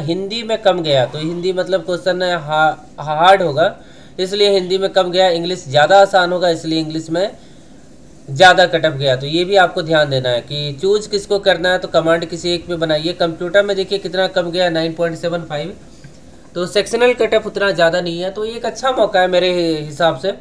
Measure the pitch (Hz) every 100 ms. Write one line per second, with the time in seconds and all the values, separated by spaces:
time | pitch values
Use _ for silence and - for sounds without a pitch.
0 | 156 180 196 226 220 220 196 180 156 139
1 | 135 147 160 175 185 180 175 185 175 170
2 | 185 180 180 175 147 156 156 139 - -
3 | 147 151 180 196 165 139 190 - - -
4 | - - 185 208 202 196 180 190 190 190
5 | 180 180 185 170 170 180 135 143 151 196
6 | 196 196 175 180 175 165 165 160 156 156
7 | 156 170 214 - - - - - - -
8 | - - - 139 185 175 175 165 156 139
9 | 139 127 143 165 180 196 170 180 160 160
10 | 147 131 127 120 120 147 147 135 190 208
11 | 208 202 - 196 196 165 180 180 185 170
12 | 160 170 165 165 175 170 165 170 160 151
13 | 165 175 170 160 175 196 202 190 190 196
14 | 185 185 185 185 175 175 180 160 165 165
15 | 170 165 170 170 156 151 170 220 - -
16 | - - - - - 170 180 202 196 233
17 | 247 240 220 214 214 202 196 170 165 180
18 | 175 170 185 202 220 233 226 220 262 254
19 | 208 185 185 180 180 180 165 156 151 147
20 | 165 147 190 240